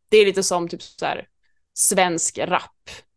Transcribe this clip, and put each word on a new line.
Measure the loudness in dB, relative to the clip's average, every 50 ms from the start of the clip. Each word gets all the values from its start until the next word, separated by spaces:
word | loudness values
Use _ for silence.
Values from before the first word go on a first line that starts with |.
| _ 2
det | 4
är | 4 6
lite | 4 2 -2 -2
som | -2 -2 -2 -4
typ | -6 -10 -14
så | -16 -18 _ -8 -8
här | -6 -6 -8 -10 _ _ _ _ _ _ _ _ _ -4
svensk | 0 0 2 4 4 4 2 2 -2 -4 -6 -6 -6
rap. | -4 -2 -2 -4 -4 -6 _ _ -20 -20 -20 -20 -20 _ -6